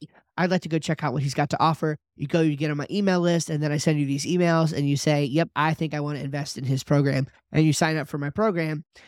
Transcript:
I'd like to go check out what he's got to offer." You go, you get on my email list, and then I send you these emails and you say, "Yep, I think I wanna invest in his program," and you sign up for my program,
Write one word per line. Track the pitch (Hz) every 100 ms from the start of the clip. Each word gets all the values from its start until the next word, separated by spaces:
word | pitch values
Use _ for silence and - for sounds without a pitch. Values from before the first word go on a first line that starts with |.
| - _ _ -
I'd | 180
like | 185
to | 165
go | 160
check | 165 156
out | 151
what | 131
he's | 139
got | 143 147
to | -
offer." | 156 156 156 147 _ -
You | 143
go, | 170
you | 160 139
get | 151
on | 147
my | 139
email | 202 196 180
list, | 175 170 160
and | 151
then | 151
I | 147
send | 170 151
you | 139
these | 139 135
emails | 175 170 165 160
and | - 143
you | 143
say, | 156 147 139
"Yep, | 151 165 -
I | 156
think | 156 160
I | 147
wanna | 147 143
invest | 143 143 143 -
in |
his | 131 131
program," | - 147 135 135 135 _ _
and | 156 156
you |
sign | 139 160 156
up | 131
for | 147
my | 143
program, | 202 220 170 156 151 - -